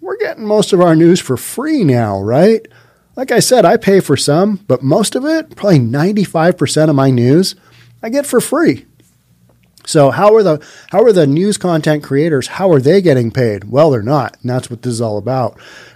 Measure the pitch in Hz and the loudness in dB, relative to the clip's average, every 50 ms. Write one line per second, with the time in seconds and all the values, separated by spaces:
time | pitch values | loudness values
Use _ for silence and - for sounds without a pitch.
0 | 320 - 392 480 415 - - - 220 208 208 214 196 - 202 175 180 170 160 156 | -12 -10 -8 -8 -8 -8 -8 -8 -4 -2 0 0 2 2 2 2 4 4 4 4
1 | 170 170 190 170 - - 127 - - - - 233 277 311 320 277 190 139 123 120 | 4 4 2 2 0 -4 -6 -6 -6 -10 -10 -8 -6 -4 -2 0 0 0 0 0
2 | 113 104 98 95 98 107 120 143 180 220 226 220 - - _ - _ _ _ _ | 0 -2 -4 -4 -4 -2 0 2 2 2 2 0 -4 -10 _ -20 _ _ _ _
3 | _ _ _ 240 262 - 240 208 - - 254 240 180 170 233 - - 190 196 185 | _ _ _ -10 -6 -2 0 0 2 2 2 4 4 4 2 2 2 2 2 2
4 | - - 139 - - 147 143 165 196 214 208 180 - - 131 - 135 135 160 311 | 2 0 -2 0 0 0 0 0 0 0 -2 -6 -4 -4 -2 -2 0 0 0 0
5 | - - - 262 269 311 320 320 311 - - - 196 202 170 139 120 110 127 143 | 0 -2 -4 -4 -2 -2 -2 -4 -4 -8 -12 -4 0 2 2 2 2 0 -2 -2
6 | 160 196 214 214 180 - - 165 160 180 175 - 147 - - 151 156 160 147 135 | -2 0 0 -2 -2 -2 -2 0 0 0 0 0 -4 -2 0 0 0 2 2 2
7 | 135 135 131 120 120 127 143 175 190 - - - _ _ _ _ _ _ _ _ | 2 2 2 2 2 4 4 2 2 0 -6 -12 _ _ _ _ _ _ _ _
8 | - 226 240 285 285 - 254 226 - - 254 320 330 196 127 - - _ _ _ | -10 -6 -4 -4 -4 -2 -2 -2 -2 0 -2 0 0 0 0 -2 -8 _ _ _
9 | _ _ _ _ _ _ _ _ _ _ _ _ _ _ _ _ _ - - 156 | _ _ _ _ _ _ _ _ _ _ _ _ _ _ _ _ _ -2 0 2
10 | 139 135 120 160 196 208 220 226 202 170 151 147 - - - - - - - 196 | 2 2 2 2 2 4 4 4 2 2 -2 -2 -6 -14 -20 -20 -14 -4 0 2
11 | 254 240 196 180 151 135 139 165 190 214 202 - - 180 165 151 - 160 151 147 | 2 4 4 4 2 2 0 0 0 -2 -2 -4 -4 -4 -4 -2 -2 -2 -2 -2
12 | 147 - 135 139 156 170 151 131 - - - - 190 190 165 135 120 143 185 202 | -4 -4 -2 -2 0 0 -2 -2 -4 -6 -6 -2 0 2 2 4 4 4 2 4
13 | 180 165 135 127 117 113 - 127 123 110 104 95 98 107 117 139 165 156 131 110 | 4 2 2 2 0 -2 -2 -2 -2 -2 -2 -6 -8 -4 0 2 2 2 2 0
14 | 101 123 151 143 117 101 - _ - 120 123 127 - - 120 113 - 123 117 110 | -2 -2 -2 -2 -4 -6 -10 _ -8 -6 -6 -6 -6 -8 -12 -10 -8 -8 -6 -4
15 | 117 110 107 104 101 120 131 131 120 107 - - - - - - - - _ | -4 -4 -4 -6 -6 -4 -4 -4 -4 -6 -6 -12 -20 -20 -20 -20 -20 -20 _